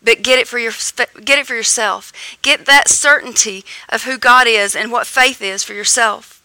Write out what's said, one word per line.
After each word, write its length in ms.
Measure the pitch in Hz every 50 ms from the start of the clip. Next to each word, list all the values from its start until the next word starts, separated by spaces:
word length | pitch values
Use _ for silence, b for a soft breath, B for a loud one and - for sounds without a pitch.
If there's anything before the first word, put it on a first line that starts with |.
but 200 | _ 220 233 -
get 180 | 202 247 254 254
it 80 | -
for 120 | - 247 240
your, 120 | 226 226 214 - - - - - 240 - _ - 208
get 140 | 240 277 294
it 80 | 269
for 80 | - 254
yourself. 580 | 226 220 - - 262 220 202 185 196 - - B B B B B B
Get 240 | - 269 294 - -
that 220 | - 277 285 -
certainty 760 | - - - - 285 294 294 - 254 220 - - 220 190 190 - B B B B B
of 140 | - 226 -
who 140 | 254 262
God 300 | 233 - 247 247 254 254
is 280 | 233 226 214 202 196 -
and 160 | - 214 220
what 160 | 233 240 -
faith 340 | - - 269 254 262 254 -
is 220 | 214 196 190 196 -
for 100 | - 208
yourself. 680 | 202 208 - - 254 233 220 202 - 220 - - _ _